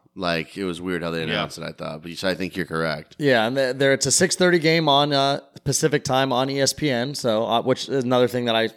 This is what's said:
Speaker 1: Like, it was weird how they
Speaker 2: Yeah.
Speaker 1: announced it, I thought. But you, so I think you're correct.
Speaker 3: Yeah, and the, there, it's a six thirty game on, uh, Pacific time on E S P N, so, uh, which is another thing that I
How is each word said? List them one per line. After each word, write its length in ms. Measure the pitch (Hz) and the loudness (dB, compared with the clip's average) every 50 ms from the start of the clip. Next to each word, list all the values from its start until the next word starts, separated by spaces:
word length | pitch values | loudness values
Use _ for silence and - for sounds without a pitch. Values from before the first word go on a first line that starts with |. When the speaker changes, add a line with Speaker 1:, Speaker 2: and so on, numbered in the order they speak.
| _ _ _ | _ _ _
Speaker 1:
Like, 400 | - 95 87 85 82 78 - - | -4 -2 -2 -2 -2 -4 -6 -8
it 80 | 95 98 | -6 -6
was 160 | 92 85 82 | -4 -6 -6
weird 220 | 87 92 90 85 | -6 -4 -4 -4
how 80 | 82 85 | -4 -4
they 80 | 82 82 80 | -4 -4 -4
Speaker 2:
Yeah. 0 | 80 | -4
Speaker 1:
announced 260 | 95 104 98 - - 82 | -4 -4 -4 -6 -8 -10
it, 60 | 80 | -10
I 80 | 80 | -12
thought. 300 | 80 - 80 78 78 78 | -10 -10 -10 -10 -10 -10
But 80 | 78 87 | -12 -12
you, 40 | 82 | -10
so 120 | - - 95 | -4 -2 -2
I 60 | 90 | -2
think 180 | 80 92 87 - | -2 -4 -6 -4
you're 100 | 98 82 | -6 -6
correct. 500 | 69 80 80 80 80 76 73 - - - - | -4 -4 -2 -2 -2 -2 -4 -8 -14 -10 -2
Speaker 3:
Yeah, 280 | 151 139 127 117 107 117 | 2 2 4 4 2 2
and 80 | 131 | 0
the, 180 | 139 135 127 135 | 0 0 -2 0
there, 160 | 135 143 139 | 0 2 2
it's 140 | 135 131 - | 2 2 0
a 60 | 139 | 0
six 240 | 123 - 185 175 - | 2 2 2 0 2
thirty 240 | - 180 180 175 175 | 2 2 4 4 4
game 280 | 147 160 160 170 160 151 | 4 2 2 2 4 4
on, 240 | 139 139 147 147 | 4 4 4 2
uh, 280 | 143 139 135 139 143 - - _ _ - - | 2 2 2 0 0 -2 -6 _ _ -8 -4
Pacific 400 | 143 131 - - 151 143 147 - | -2 0 2 2 2 2 0 0
time 280 | - 131 131 135 135 | 0 0 2 2 2
on 160 | 127 123 135 139 | 2 0 0 0
E 100 | 139 139 | 0 0
S 120 | 135 131 | 0 0
P 160 | - - 151 147 | 0 0 -2 -2
N, 260 | 127 117 120 139 147 | 0 0 -2 -4 -4
so, 280 | - - 123 107 107 117 | -2 -2 0 0 0 0
uh, 160 | 101 113 117 | 2 0 2
which 260 | 92 120 127 - - - | 2 2 0 0 -2 -2
is 160 | 127 139 123 | -2 -2 0
another 240 | 123 127 123 123 117 | 2 4 4 4 4
thing 160 | 120 123 123 | 2 0 0
that 100 | 120 113 | 0 2
I 140 | 113 113 110 - | 2 0 0 -4